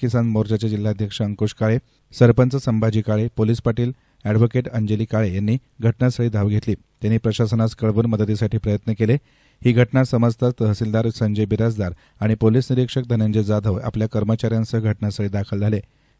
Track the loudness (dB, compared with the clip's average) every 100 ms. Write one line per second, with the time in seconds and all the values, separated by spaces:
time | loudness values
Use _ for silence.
0 | -2 0 0 0 0 -2 -2 -2 -2 -4
1 | -6 -4 -6 -2 -4 -2 0 0 -4 _
2 | _ 4 4 6 2 0 -2 0 0 0
3 | 0 -2 -2 -2 0 0 -2 -2 -4 -6
4 | _ _ -2 2 2 0 -4 -4 -2 -2
5 | -2 0 0 -2 -2 -2 -4 _ -2 2
6 | 0 0 -2 0 0 0 -2 -4 _ _
7 | 0 0 0 0 0 2 0 0 0 2
8 | 0 0 0 0 -2 -2 -2 -2 -2 -2
9 | 0 0 -2 _ _ _ 2 4 2 2
10 | 2 2 0 2 -2 0 -2 0 0 0
11 | -2 -2 -2 0 0 0 0 0 -6 -6
12 | _ _ -2 2 4 2 2 0 0 -2
13 | -2 0 2 0 0 0 0 -2 -4 -4
14 | -2 -2 -2 -2 0 -2 -2 -2 -2 -2
15 | -4 -4 -4 -4 -4 -2 0 -2 -6 _
16 | _ _